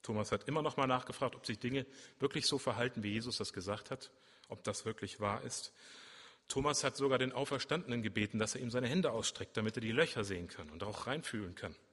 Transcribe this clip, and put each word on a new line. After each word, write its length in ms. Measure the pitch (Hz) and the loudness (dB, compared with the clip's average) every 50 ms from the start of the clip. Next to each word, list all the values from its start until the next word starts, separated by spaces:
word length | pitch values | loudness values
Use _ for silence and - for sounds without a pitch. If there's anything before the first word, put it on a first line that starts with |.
Thomas 300 | - - 113 107 104 - | -4 -2 0 0 2 2
hat 160 | - 104 - | 0 0 0
immer 140 | - 143 156 | 0 0 2
noch 160 | 151 151 - | 2 2 2
mal 100 | - 135 | 2 4
nachgefragt, 480 | 131 127 127 - - 123 - 143 123 - | 4 4 2 2 -2 -2 0 0 0 0
ob 100 | 123 - | -4 -4
sich 140 | - 117 - | -6 -4 -2
Dinge 260 | - 120 131 139 127 - - - - - - _ | -2 0 0 0 -2 -4 -10 -18 -18 -20 -4 _
wirklich 280 | 135 139 - 151 147 | 0 2 2 2 2
so 100 | - 147 | 2 2
verhalten, 460 | 135 - 135 110 113 120 127 - 120 104 | 2 2 0 2 2 2 0 0 -2 -2
wie 80 | 104 | 0
Jesus 260 | 104 113 113 123 113 | 0 0 -2 -2 -2
das 160 | - 104 - - | -2 -2 -4 -4
gesagt 380 | 101 90 98 104 107 - - | -4 -2 -2 -2 -2 -2 -8
hat, 180 | 135 127 - - - - - - - - - | -8 -8 -8 -16 -18 -20 -20 -20 -20 -20 -12
ob 160 | - 117 - - | -12 -12 -4 -2
das 220 | 117 101 - - | -2 -2 -2 -2
wirklich 340 | 110 110 - - 95 - - | -4 -4 -4 -6 -8 -4 -2
wahr 240 | 104 101 101 110 - | 0 0 0 0 -2
ist. 300 | 120 - - - - - - - - - - - - - - - - - _ _ | -6 -6 -6 -8 -8 -14 -16 -20 -20 -18 -18 -18 -18 -18 -18 -18 -20 -20 _ _
Thomas 360 | _ - 135 135 147 143 - - | _ 0 2 4 4 4 4 2
hat 120 | 135 123 | 2 2
sogar 240 | - 139 139 131 123 | 4 4 4 6 6
den 140 | 131 131 - | 4 2 2
Auferstandenen 680 | 127 143 - 143 127 - - - 170 175 - 120 120 | 0 0 0 0 -2 2 0 0 0 2 0 0 0
gebeten, 380 | 110 107 98 110 107 104 - 110 | 0 0 2 2 0 2 2 2
dass 160 | 110 107 - | 2 2 0
er 60 | 135 | -2
ihm 100 | 131 120 | -4 0
seine 160 | 113 123 127 | 0 0 2
Hände 240 | 117 135 185 180 147 | 4 2 4 4 4
ausstreckt, 460 | 113 113 - - - - 117 - - | 2 2 0 -2 -2 -4 -10 -2 0
damit 180 | 113 107 107 - | 0 0 2 0
er 40 | 123 | 0
die 100 | 113 110 | -2 2
Löcher 320 | 113 131 165 - - 120 107 | 4 4 4 4 4 -2 0
sehen 240 | 98 95 90 87 | 0 -2 -4 -4
kann 220 | 82 - - 85 76 | -6 -8 -12 -12 -12
und 120 | 78 82 98 | -8 -6 -4
auch 220 | 104 104 - - | -4 -4 -4 -2
reinfühlen 500 | 117 131 160 - - - 110 104 87 92 | -2 -2 -2 -2 -4 -4 -4 -4 -6 -6
kann 200 | - - 92 76 - - _ | -6 -8 -8 -8 -10 -20 _